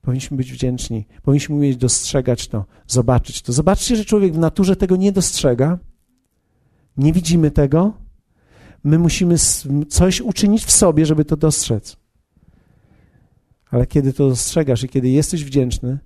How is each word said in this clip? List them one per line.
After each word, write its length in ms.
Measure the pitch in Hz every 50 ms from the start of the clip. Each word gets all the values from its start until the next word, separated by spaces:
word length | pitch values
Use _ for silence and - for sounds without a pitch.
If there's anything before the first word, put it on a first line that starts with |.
Powinniśmy 360 | - - 127 131 131 - 147
być 140 | 131 131 127
wdzięczni, 560 | 127 120 135 127 127 123 - - 117 110 104 _ _ -
powinniśmy 340 | - - 139 147 143 - 151
umieć 220 | 147 143 139 131
dostrzegać 680 | 123 127 123 - - - - - 143 127 127 120 - -
to, 180 | - - 107 95 _ _ _ _
zobaczyć 540 | - - 131 117 120 127 117 - - - -
to. 120 | - - 123
Zobaczcie, 420 | 131 147 180 202 - - - 247
że 100 | 220 208
człowiek 280 | - 220 208 196 185 156
w 40 |
naturze 380 | 160 165 160 160 - 196 185 190
tego 200 | - 202 180 185
nie 160 | 185 190 202
dostrzega, 680 | 190 196 170 - - - - 139 123 120 131 156 175 175 - - - _ _ _ _ _ _ _ _ _ _ _ _ _ _ _ _ _ _ _ _
nie 160 | - 135 151 156
widzimy 380 | 185 170 160 175 170 156 151
tego. 420 | 147 - 147 135 139 160 185 208 214 - - - _ _ _ _ _ _ _ _ _ - - - - _ -
My 160 | 143 151 165
musimy 340 | 170 165 - - 185 175 170
s-, 340 | 160 - - - - - 139 139 147 151 -
coś 320 | - - 175 190 180 -
uczynić 440 | - 240 185 - - 202 208 226 -
w 60 | -
sobie, 340 | - - 214 180 156 151 160
żeby 200 | 151 156 151 147
to 120 | - 160
dostrzec. 600 | 147 156 156 143 - - - 117 101 - - - _ _ _ _ _ _ _ _ _ _ _ _ _ _ _ _ _ _ _ _ _ _ _ _ _ _ _ _ _ _ _ _ _ _ _
Ale 160 | - 120 127
kiedy 260 | - - 151 135 135 131
to 160 | - 143 135
dostrzegasz 540 | 127 117 - - - 170 156 139 123 110 127
i 60 | 123
kiedy 200 | - 139 123 127
jesteś 340 | 131 143 156 - - 165 147
wdzięczny 560 | 139 131 139 127 123 117 - - 123 135 139 -